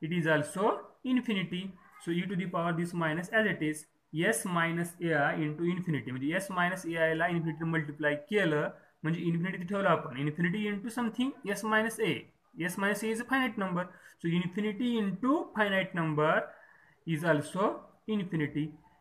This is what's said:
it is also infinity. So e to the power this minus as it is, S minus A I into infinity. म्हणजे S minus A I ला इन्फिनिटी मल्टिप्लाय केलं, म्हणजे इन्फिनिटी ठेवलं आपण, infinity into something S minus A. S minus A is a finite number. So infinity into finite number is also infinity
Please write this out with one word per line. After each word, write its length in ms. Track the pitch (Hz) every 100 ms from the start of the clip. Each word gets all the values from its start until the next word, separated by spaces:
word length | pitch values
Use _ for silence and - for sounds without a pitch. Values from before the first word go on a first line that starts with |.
it 120 | 160
is 140 | 175 160
also 540 | 151 - 185 220 403 - -
infinity. 680 | 254 254 - 196 170 180 190 - - -
So 60 | -
e 160 | 170 185
to 100 | 190
the 100 | 190
power 260 | 180 170
this 200 | 170 170
minus 360 | 175 160 160 180
as 180 | 220 214
it 160 | -
is, 240 | 151 151 - _ _
S 300 | 156 185 220
minus 500 | 196 170 165 170 170 -
A 140 | 170
I 200 | 156 151
into 300 | 165 151 151
infinity. 460 | 170 180 175 139 123
म्हणजे 240 | 127 139 180
S 140 | 190
minus 340 | 185 175 185 170
A 100 | 165 160
I 40 |
ला 120 | 160 175
इन्फिनिटी 380 | 170 160 151
मल्टिप्लाय 500 | 165 160 147 143 196 - -
केलं, 380 | 208 175 151 160 - - _
म्हणजे 180 | 156 170
इन्फिनिटी 440 | 175 170 185 180
ठेवलं 240 | 175 202 190
आपण, 280 | 156 - 120
infinity 420 | 147 151 175 214 208
into 180 | 202 233 247
something 340 | 233 220 262 - 190
S 140 | 202
minus 340 | 220 214 220 220
A. 120 | 202 123 - _ _ -
S 180 | 175 180
minus 260 | 196 196
A 80 | 220
is 80 | 220
a 40 |
finite 320 | 240 262 254 214
number. 280 | 190 175 180 - - -
So 100 | 170
infinity 680 | 175 180 214 214 202 247 233
into 480 | 196 175 254 311 - 208
finite 380 | 208 190 185
number 480 | 170 160 151 151 196 - - - - - _ -
is 180 | 156
also 560 | 170 151 147 180 220 - - - -
infinity 640 | 214 185 165 143 147 156 - - _